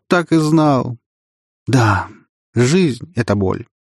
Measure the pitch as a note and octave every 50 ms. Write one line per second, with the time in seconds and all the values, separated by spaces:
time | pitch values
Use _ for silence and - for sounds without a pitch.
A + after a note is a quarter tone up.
0 | _ - - F3 E3 - E3 D#3+ D#3 D3+ D#3 D#3+ D#3 D3+ C#3+ B2+ A#2+ B2 A#2+ -
1 | _ _ _ _ _ _ _ _ _ _ _ _ - - A2+ C3 A#2 G#2 G#2 G2
2 | - - - - _ _ _ _ _ _ - A2+ A#2+ B2 D#3 F#3+ F#3 D#3 A2+ A#2+
3 | - D#3+ - - A#2+ - G2+ G#2 F#2+ F#2 G2 - - _ _ _ _